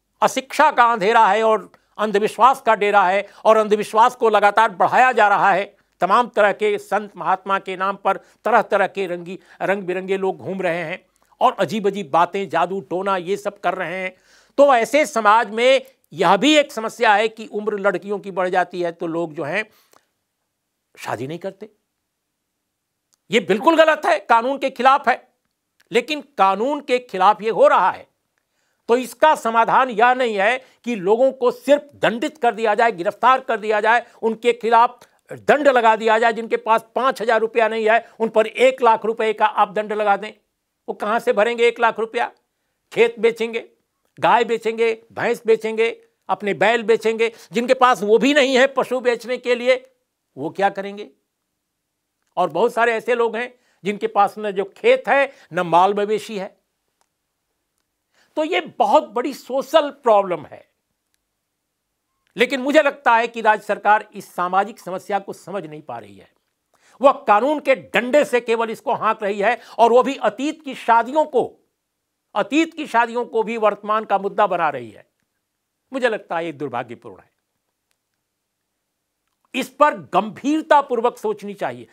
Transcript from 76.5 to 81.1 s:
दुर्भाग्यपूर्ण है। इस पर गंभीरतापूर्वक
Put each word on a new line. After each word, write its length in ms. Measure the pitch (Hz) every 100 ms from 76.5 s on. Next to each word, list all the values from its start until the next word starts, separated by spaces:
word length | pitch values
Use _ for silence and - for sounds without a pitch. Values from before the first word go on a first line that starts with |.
दुर्भाग्यपूर्ण 640 | 143 143 120 120 110 - 92
है। 120 | _ _ _ _ _ _ _ _ _ _ _ _ _ _ _ _ _ _ _ _ _ _ _
इस 140 | 254 -
पर 260 | - 294
गंभीरतापूर्वक 1200 | 220 135 175 214 - 269 311 311 294 277 247 233